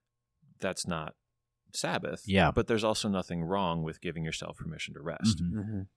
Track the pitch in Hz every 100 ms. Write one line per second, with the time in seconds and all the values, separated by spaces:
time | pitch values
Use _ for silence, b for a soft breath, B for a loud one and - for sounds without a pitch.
0 | _ _ _ _ _ - 95 - - 82
1 | 78 - _ _ _ _ _ - 160 135
2 | - - 101 95 92 123 107 113 110 107
3 | 107 98 - 87 82 98 90 82 80 76
4 | 90 80 80 - 82 80 80 78 - -
5 | 78 78 107 85 87 107 104 101 98